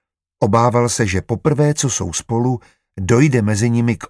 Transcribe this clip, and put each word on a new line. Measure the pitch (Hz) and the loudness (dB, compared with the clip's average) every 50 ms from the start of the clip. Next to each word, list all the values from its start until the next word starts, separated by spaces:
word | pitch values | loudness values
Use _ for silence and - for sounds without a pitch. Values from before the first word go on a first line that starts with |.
| _ _ _ _ _ _ _ - | _ _ _ _ _ _ _ -4
Obával | 123 104 104 113 120 123 117 120 120 113 | -2 0 2 2 2 2 2 0 0 0
se, | - - 113 | -2 -2 -2
že | 98 95 92 | -2 -2 -4
poprvé, | - - 117 - - 156 143 131 151 147 147 | -4 -4 -6 -2 -2 0 0 2 0 0 0
co | - - 123 | 0 -2 -2
jsou | - 117 95 87 80 | -2 -4 -4 -6 -8
spolu, | - - - 113 117 120 127 127 113 - _ _ _ _ _ _ 98 | -8 -6 -4 -2 -2 0 -2 -2 -4 -8 _ _ _ _ _ _ -6
dojde | 92 90 117 120 151 156 127 120 | 0 2 4 4 4 4 2 2
mezi | 104 104 107 101 117 120 | 0 0 0 0 0 0
nimi | 117 120 117 120 113 | 0 0 0 0 -2
k | - - | -4 -8